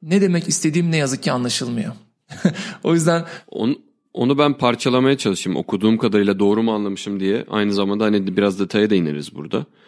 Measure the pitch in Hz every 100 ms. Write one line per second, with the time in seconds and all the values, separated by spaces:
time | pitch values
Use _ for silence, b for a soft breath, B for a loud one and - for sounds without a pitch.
0 | 156 196 196 175 165 - 156 160 170 160
1 | 139 135 - 127 123 - 123 117 107 -
2 | _ _ _ - 180 - - - - 165
3 | 160 170 165 B - - 113 147 _ _
4 | _ - 123 139 147 135 123 117 135 127
5 | 131 135 110 92 95 73 - 98 107 113
6 | 117 104 101 98 101 107 113 107 101 98
7 | 104 101 95 110 - 107 104 101 98 104
8 | 107 104 95 95 101 95 95 107 107 98
9 | 80 73 73 - 78 - 151 b